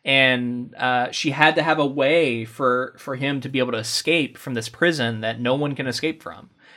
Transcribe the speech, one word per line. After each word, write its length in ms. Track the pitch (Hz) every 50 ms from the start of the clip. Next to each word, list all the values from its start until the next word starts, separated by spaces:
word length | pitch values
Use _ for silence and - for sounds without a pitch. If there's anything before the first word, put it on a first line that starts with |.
| -
And, 720 | 139 135 135 131 127 127 123 123 120 123 120 123 117 -
uh, 360 | - 127 127 127 123 120 -
she 200 | - - - 147
had 240 | 135 147 151 160 156
to 60 | 160
have 160 | 151 165 156 156
a 80 | 147
way 580 | 139 135 143 135 139 160 170 160 131 117 117 113
for, 500 | 113 113 - 139 123 123 127 127 127 - -
for 180 | - 143 135
him 240 | 127 135 143 139 135
to 80 | 131 139
be 120 | 135 131
able 120 | 127 123
to 60 | 120 110
escape 580 | 110 - - - - 151 170 165 139 123 -
from 160 | - - 135
this 160 | 123 117 113 -
prison 540 | - - 170 175 165 143 120 117 117 107
that 180 | 110 113 113 117
no 140 | 120 123 131
one 200 | 143 147 143 139
can 120 | 135 135
escape 360 | 127 117 - - 160 156 156
from. 280 | - 165 - - - - _ _ _ - -